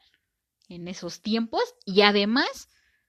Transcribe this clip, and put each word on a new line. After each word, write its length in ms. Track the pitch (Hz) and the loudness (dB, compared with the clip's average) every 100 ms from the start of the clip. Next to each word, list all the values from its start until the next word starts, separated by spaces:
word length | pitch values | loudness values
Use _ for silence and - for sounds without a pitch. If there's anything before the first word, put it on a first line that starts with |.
| _ _ _ _ _ _ _ | _ _ _ _ _ _ _
en 200 | 175 175 | -16 -14
esos 320 | 185 175 - | -12 -12 -12
tiempos, 420 | - 220 226 330 466 - | -6 -4 -4 -4 -4 -6
y 180 | - 190 | -2 4
además 680 | 208 208 202 240 349 - - _ _ _ | 6 6 2 0 -2 -6 -16 _ _ _